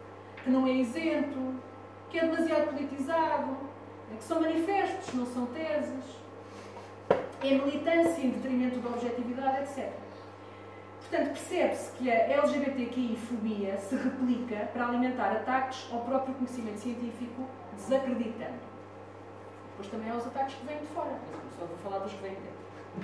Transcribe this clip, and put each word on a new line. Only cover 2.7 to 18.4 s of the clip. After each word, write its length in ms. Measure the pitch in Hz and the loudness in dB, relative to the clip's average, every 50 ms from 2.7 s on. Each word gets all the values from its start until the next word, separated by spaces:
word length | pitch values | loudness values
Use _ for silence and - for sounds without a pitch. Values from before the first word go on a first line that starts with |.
politizado, 840 | 269 294 - - - 277 262 330 330 320 320 302 285 285 247 262 269 - 285 - - - - - - - - - 220 | 2 0 -2 -2 -2 -2 0 2 4 4 6 4 4 2 0 0 -4 -4 -6 -8 -10 -12 -14 -14 -14 -14 -12 -10 -10
que 60 | 220 - | -8 -2
são 160 | - 339 320 | 0 2 4
manifestos, 720 | 320 320 339 330 330 392 403 381 370 - - - - - 254 | 4 4 4 4 4 4 4 4 4 2 0 -2 -4 -2 -2
não 120 | 247 240 | -2 -2
são 200 | - - 254 247 | -2 -2 -2 -2
teses, 580 | - 302 320 320 311 302 285 247 240 262 269 - - - - - - - - - - - - - - - - - - - - - - - - - - - - | -2 -2 -2 -2 0 0 0 0 0 -4 -6 -8 -8 -10 -12 -14 -14 -14 -14 -14 -14 -14 -14 -12 -12 -12 -12 -12 -14 -14 -2 2 4 4 4 2 -2 -4 0
é 80 | 269 269 | 4 4
militância 680 | 269 262 285 285 302 - - 339 339 339 330 330 - 277 | 6 6 6 4 0 0 2 4 6 6 6 6 4 2
em 100 | 262 240 | 2 2
detrimento 480 | 208 208 - 262 254 247 254 247 247 233 | 2 0 0 2 2 4 4 2 2 0
da 100 | 240 240 | -2 -2
objetividade, 720 | 233 240 247 233 - 247 226 240 247 269 277 269 269 277 | -2 0 -2 -2 0 -2 -2 -2 -2 0 2 2 2 2
et 60 | 277 | 0
cetera. 340 | - - 269 - - - - - - - - - - - - - - - - - - - - - - - - | -2 -4 -4 -4 -6 -6 -8 -10 -12 -12 -14 -14 -14 -14 -14 -14 -14 -14 -14 -14 -14 -14 -14 -14 -14 -14 -14
Portanto, 280 | - - 359 311 285 285 | -6 0 2 2 2 2
percebe-se 640 | - - - - 359 339 262 - - - - - - | 0 -2 -4 -2 2 4 4 4 4 0 -4 -6 -6
que 180 | - 254 240 | -2 2 4
a 20 | 226 | 6
L 340 | 226 - 175 185 196 - | 6 6 6 6 6 6
G 120 | - 294 285 | 6 4 4
B 60 | 277 262 | 2 2
T 140 | - 247 233 | 0 0 0
Q 120 | - - 254 | 0 0 0
I 160 | 247 220 214 | 0 0 0
fobia 640 | - - - 247 214 214 220 214 202 196 190 196 | -2 -4 -4 -4 -2 0 0 0 0 0 0 0
se 180 | 202 - - 262 | -2 -2 0 0
replica 720 | 226 247 262 - - 254 247 240 - - - 208 208 208 - - | 0 2 0 0 2 2 4 4 2 0 -2 -2 -2 -2 -2 0
para 140 | 240 240 240 | 0 2 2
alimentar 420 | 247 247 254 254 - - 202 202 | 4 4 4 4 2 2 2 2
ataques 560 | 220 220 - 254 254 262 262 262 - - - - | 2 2 2 2 2 4 2 2 -2 -6 -6 -4
ao 80 | 240 233 | -4 -2
próprio 340 | 233 247 262 277 269 269 254 | 0 2 2 2 2 0 -2
conhecimento 440 | 254 254 - - 247 220 214 208 - | -2 -2 -2 -2 -2 -4 -4 -4 -4
científico, 680 | - 247 226 240 240 226 - - 247 233 - 254 262 - - - - - 208 | -4 -4 -2 -2 -2 -4 -4 -6 -6 -6 -6 -6 -8 -8 -8 -10 -12 -10 -10
desacreditando. 840 | - - - 269 269 269 247 220 220 214 - - - | -6 0 4 4 4 4 2 0 0 0 -2 -4 -6